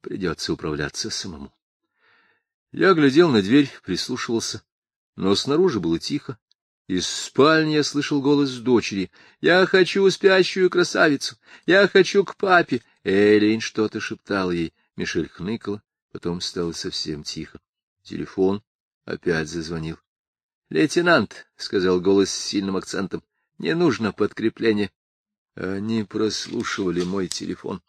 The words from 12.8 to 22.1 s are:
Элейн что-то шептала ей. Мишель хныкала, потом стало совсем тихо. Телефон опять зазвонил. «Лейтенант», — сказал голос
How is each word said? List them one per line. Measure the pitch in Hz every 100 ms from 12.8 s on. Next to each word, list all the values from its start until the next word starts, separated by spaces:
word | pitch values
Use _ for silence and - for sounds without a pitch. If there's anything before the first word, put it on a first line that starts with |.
| _ _
Элейн | - 95 104 107 107 110
что-то | 110 - 107 113
шептала | - 107 _ 101 92
ей. | 87 80 _ _ -
Мишель | 90 92 78
хныкала, | - 90 113 - 104 _ _ _
потом | - 87 87
стало | - - 85
совсем | 82 95 - 80 76
тихо. | 76 - 78 - _ _ _ _
Телефон | - 80 78 - 95 101 _ _ _ _
опять | - 82 - 80 78
зазвонил. | 85 80 85 80 82 _ _ _ _ _ _ _
«Лейтенант», — | - 151 - 175 156 101 - - _
сказал | - 104 92 90
голос | 90